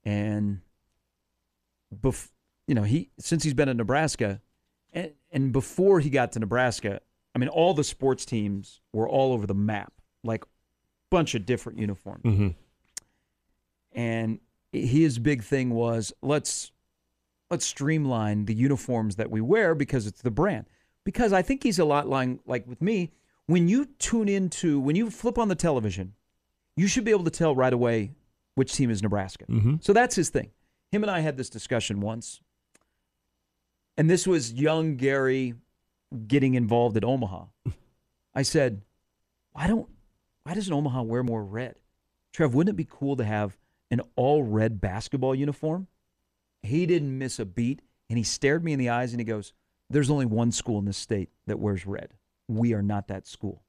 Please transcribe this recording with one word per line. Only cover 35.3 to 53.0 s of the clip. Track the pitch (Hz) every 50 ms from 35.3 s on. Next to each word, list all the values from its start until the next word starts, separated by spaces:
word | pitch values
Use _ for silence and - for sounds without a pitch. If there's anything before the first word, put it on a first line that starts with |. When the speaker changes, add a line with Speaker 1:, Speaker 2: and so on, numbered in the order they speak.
| 131 135 131 123 117 117 _ _ _ _ _ _ _ _ _ _ - 120 110 104
Speaker 1:
getting | 123 143 135 135 127
involved | 127 120 107 117 120 120 120 104
at | 110 101
Omaha. | 113 131 131 120 95 95 85 87 - _ _ _
Speaker 2:
<laughs> | - - - _ _ _ _ _ _ _ _ _ _ _
Speaker 1:
I | - 139
said, | - - 160 139 123 104 104 101 _ _ _ _ _ _ _ _ _ _ _ _ _ _
"Why | 139 147
don't, | 175 220 226 - - - _ _ _ _ _ _ _ _ _ _
why | 135 175
doesn't | 214 208 196 156
Omaha | 143 151 143 123 131
wear | 120 113 113 123 127
more | 123 113 110 104
red? | 98 101 110 127 120 - _ _ _ _ _ _ _ _ _ _ _ -
Trev, | - 165 143 117
wouldn't | 135 175 202 214
it | 180
be | 156 -
cool | - - 139 139 139
to | 123 117
have | 104 107 104 104 98 92 _ _ _ _ _ _ _
an | 120 117 - - _
all | - 123 135 151 151 139
red | 113 104 107 110 - 113 98
basketball | 85 98 90 104 - - - 135 131 131 131
uniform?" | 135 139 147 139 - - 156 160 180 190 - _ _ _ _ _ _ _ _ _ _ _ _ _ _
He | - 104 123 160 180
didn't | 165 175 170 147 139 131 131
miss | 135 127 - -
a | 113
beat, | 95 90 - 117 117 139 - _ _ _ _ _ _
and | 113 120
he | 113
stared | - - - - 135 147 165 170
me | 165 151
in | 135
the | 127 120
eyes, | 117 120 127 123
and | 117 120
he | 117
goes, | 107 110 107 98 - _ _ _ _ _ _ _ _
"There's | 120 147 143 127
only | 151 143 131
one | 120 107 113 117 120
school | 117 - - - 113 104
in | 101
this | 101 98 -
state | - - 113 101 92 - _ _ _ -
that | 107 -
wears | - 104 101 92 85
red. | 95 98 - - - _ _ _ _ _ _ _ -
We | 113 107 117 117 113
are | 104 101
not | 101 104 101